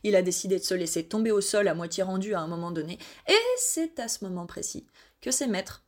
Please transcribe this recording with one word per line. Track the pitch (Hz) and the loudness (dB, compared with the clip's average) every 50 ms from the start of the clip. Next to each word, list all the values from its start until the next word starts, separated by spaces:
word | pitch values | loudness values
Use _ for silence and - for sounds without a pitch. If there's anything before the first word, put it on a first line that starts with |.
| - | 0
Il | 208 202 | 4 4
a | 185 | 6
décidé | 180 180 175 - - 185 190 | 4 4 0 -2 0 0 0
de | 180 - | 0 2
se | - 185 | 0 0
laisser | 180 170 160 - 170 165 | 0 0 0 -2 -2 -2
tomber | - - 220 226 226 | -2 -2 0 2 4
au | 208 196 | 2 2
sol | 196 - - 208 202 | 2 2 2 4 4
à | 185 156 | 4 2
moitié | 170 170 170 - 190 | 0 -2 -4 -2 -2
rendu | 185 190 190 190 190 214 202 | -2 0 0 -2 0 0 -2
à | 170 | -2
un | 156 | -2
moment | 165 170 170 170 175 | -4 -4 -6 -4 -4
donné, | 170 160 151 165 180 - - - - - - | -4 -4 -4 -6 -8 -12 -14 -18 -18 -10 2
et | - 381 453 480 494 508 | 4 4 4 6 4 0
c'est | 494 - - - 320 330 320 - - | 0 0 -2 0 -2 -2 -4 -4 -8
à | 233 | -6
ce | 226 - - 202 | -6 -6 -6 -6
moment | 190 185 175 175 | -6 -6 -6 -8
précis | - - - - - - - - _ _ - - _ _ _ | -8 -10 -8 -8 -8 -8 -10 -14 _ _ -20 -20 _ _ _
que | - 247 | -4 -2
ses | 254 - 285 | 0 0 2
maîtres | 240 196 185 196 - - - _ | 0 0 -2 -2 -6 -12 -18 _